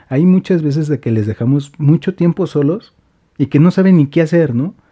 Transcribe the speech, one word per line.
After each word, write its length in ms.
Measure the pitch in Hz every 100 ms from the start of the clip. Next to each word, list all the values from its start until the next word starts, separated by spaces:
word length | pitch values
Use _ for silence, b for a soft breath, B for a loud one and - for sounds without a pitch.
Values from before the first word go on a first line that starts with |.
| b
Hay 160 | 131 180
muchas 360 | 185 185 180
veces 260 | 151 143 151
de 120 | 139
que 120 | -
les 160 | 110 107
dejamos 440 | 107 120 143 143 -
mucho 340 | 143 165 - 185
tiempo 300 | 175 165 170
solos 460 | 151 143 190 - _ _ _ _ -
y 100 | 135
que 120 | 143
no 120 | 175
saben 260 | 180 190 180
ni 100 | 143
qué 140 | 170
hacer, 320 | 156 170 156
¿no? 200 | 120 156 - b